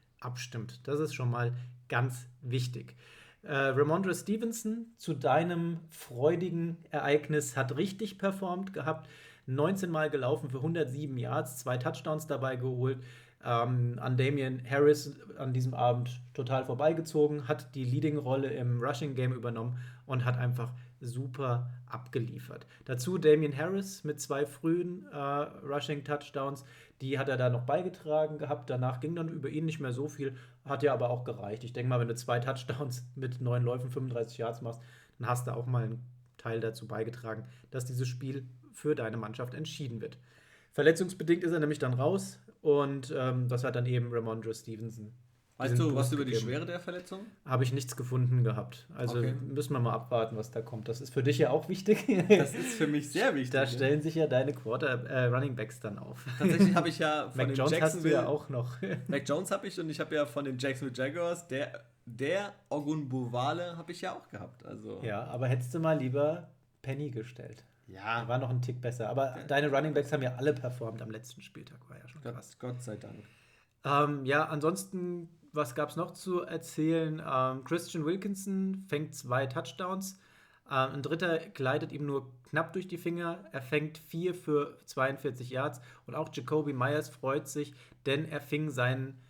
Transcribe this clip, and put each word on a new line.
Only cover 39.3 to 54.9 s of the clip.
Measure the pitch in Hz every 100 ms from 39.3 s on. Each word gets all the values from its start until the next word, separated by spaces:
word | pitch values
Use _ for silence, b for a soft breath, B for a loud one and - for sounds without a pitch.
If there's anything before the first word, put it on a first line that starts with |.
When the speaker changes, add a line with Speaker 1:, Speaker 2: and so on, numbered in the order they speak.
| 117 123
Speaker 1:
entschieden | - 156 - 135 117
wird. | - - b b b b b
Verletzungsbedingt | - 147 160 180 - 160 170
ist | 175
er | 170
nämlich | 151 147
dann | 127
raus | 123 143 190 190 - - -
und, | 156 143 139 139 127 147
ähm, | 127 127 123
das | 123
hat | 131 127
dann | 123
eben | 123 120
Ramondre | 120 113 110 113
Stevenson | 110 - 110 113 107 107 - - _ _ -
Speaker 2:
Weißt | 127
Speaker 1:
diesen | 120 160
Speaker 2:
du |
was | 135 123
Speaker 1:
Boost |
Speaker 2:
über | 147
die | 131
Speaker 1:
gegeben. | 113 110
Speaker 2:
Schwere | 143 170
der | 175
Verletzung? | - 180 - 190 226 -
Speaker 1:
Habe | - 127
ich | 127
nichts | 135 127 -
gefunden | 127 127 123 127
gehabt. | 110 104 - - - -
Also | 123 123
Speaker 2:
Okay. | 117
Speaker 1:
müssen | - - 139 147
wir | 139
mal | 120
abwarten, | 110 - 117 113 113
was | 107
da | 113
kommt. | 113 110 107
Das | 117
ist | 135
für | -
dich | 127 123
ja | 139
auch | 156 -
wichtig. | 190 - 208 - 190 165
Speaker 2:
Das | 196 147 -
ist | 254
für | - 156
mich | 147 147
sehr | 143 254
Speaker 1:
<laughs> | 151
Speaker 2:
wichtig, | 127
Speaker 1:
Da | 135
Speaker 2:
ja. | 131
Speaker 1:
stellen | 123 135 151
sich | 160 160
ja | 151
deine | 127 139
Quarter-, | 135 110 123 147